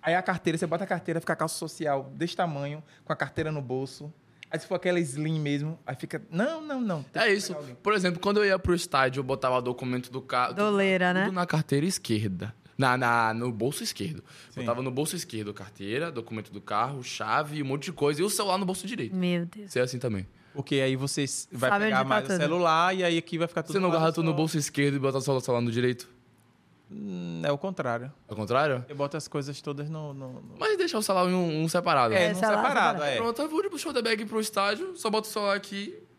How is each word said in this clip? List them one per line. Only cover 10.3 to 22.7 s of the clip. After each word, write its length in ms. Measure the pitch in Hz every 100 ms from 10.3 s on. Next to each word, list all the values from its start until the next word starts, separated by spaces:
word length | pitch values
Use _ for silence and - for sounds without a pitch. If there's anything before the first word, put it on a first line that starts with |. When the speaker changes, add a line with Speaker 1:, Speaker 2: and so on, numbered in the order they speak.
| 127 123
Speaker 3:
Doleira, 580 | 180 208 202 196 190 180
né? 100 | 180 185
Speaker 2:
tudo 80 |
na 120 | 185 175
carteira 400 | 156 156 139 170
esquerda. 680 | 185 - 110 107 92 104 - - -
Na, 160 | 135 123
na, 340 | 123 117 113
no 180 | 113 120
bolso 320 | 110 117 139
esquerdo. 400 | 226 - 98 151 - - -
Speaker 1:
Sim. 100 | -
Speaker 2:
Botava 220 | 120 120
no 80 | 131
bolso 260 | 123 156 180
esquerdo 380 | - 110 104
carteira, 580 | 101 98 - 98 120 170
documento 400 | 117 113 110 104
do 80 | 101
carro, 420 | - 104 123 139
chave, 600 | 123 - 110 127 151 151
um 20 |
monte 200 | 135 143
de 80 | 147
coisa. 260 | 165 143 151
E 40 |
o 40 | 202
celular 300 | 208 208 185
no 80 | 185
bolso 200 | 190 190
direito. 300 | 240 117 185
Speaker 3:
Meu 300 | 180 175 170
Deus. 260 | 214 202
Speaker 2:
Você 60 | -
é 40 |
assim 160 | 123 127
também. 300 | 123 101 92 - -
Speaker 1:
Porque 220 | 143 131
aí 200 | 139 135
você 280 | 131 139 -
s-, 260 | 139 - -
vai 200 | 120 127
Speaker 3:
Sabe 160 | 202 214
Speaker 1:
pegar 100 | 131
Speaker 3:
onde 40 |
tá 40 | 135
Speaker 1:
mais 140 | 214
o 40 | 208
Speaker 3:
tudo. 80 | 185
Speaker 1:
celular 580 | 147 170 175